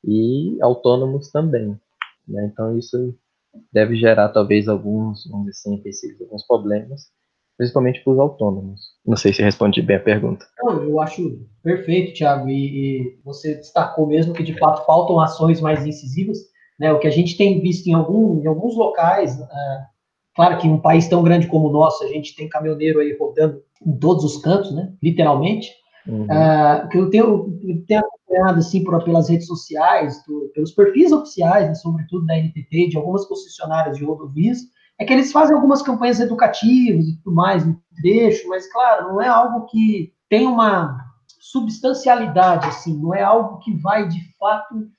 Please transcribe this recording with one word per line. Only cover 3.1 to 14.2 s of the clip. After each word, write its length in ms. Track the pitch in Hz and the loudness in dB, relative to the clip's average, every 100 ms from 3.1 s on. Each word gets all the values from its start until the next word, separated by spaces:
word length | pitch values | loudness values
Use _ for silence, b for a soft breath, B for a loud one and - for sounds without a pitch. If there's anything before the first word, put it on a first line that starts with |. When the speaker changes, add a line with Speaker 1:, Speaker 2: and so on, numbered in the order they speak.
| 123 _ _ _ - _ | -10 _ _ _ -20 _
Speaker 1:
deve 240 | 107 107 113 | 0 0 2
gerar, 340 | 113 107 104 | 4 4 4
talvez, 380 | 107 101 104 104 | 2 2 0 0
alguns, 580 | 101 104 107 110 104 - | -4 -2 -4 -4 -8 -12
vamos 220 | 104 101 | -10 -10
dizer 100 | - | -10
assim, 160 | 104 | -10
empecilhos, 480 | 101 104 98 - - | -10 -10 -14 -16 -16
alguns 240 | - 107 - | -16 -16 -2
problemas, 680 | 117 104 104 120 143 - _ _ _ _ _ | -2 0 -6 -6 -18 -20 _ _ _ _ _
principalmente 480 | 120 139 127 131 | -2 0 0 -2
pros 140 | - 131 | -2 2
autônomos. 640 | 143 143 104 98 95 98 - _ - | 0 0 -4 -4 -10 -16 -20 _ -4
Não 100 | 107 | 0
sei 160 | 101 | 0
se 120 | 98 | 2
respondi 360 | 104 101 104 - | 0 2 0 0
bem 180 | 85 98 | 0 0
a 20 | |
pergunta. 460 | - 104 117 - - - | 2 0 -2 -6 -12 -6
Speaker 2:
Não, 240 | 247 165 | -4 -4
eu 160 | 147 156 | -2 -2
acho 400 | 156 - 165 123 - _ | -4 -6 -8 -8 -18 _
perfeito, 560 | 165 185 165 180 170 - | -4 -4 0 -2 -2 -2
Thiago, 320 | 151 139 131 | 0 0 -2
e, 80 | 135 139 139 139 135 127 | -4 -4 -4 -4 -4 -8
e 60 | - | -12
você 300 | 139 139 156 | -18 -12 -8
destacou 540 | 147 - 170 - - 151 | -10 -4 -2 -2 -2 0
mesmo 260 | 156 | 2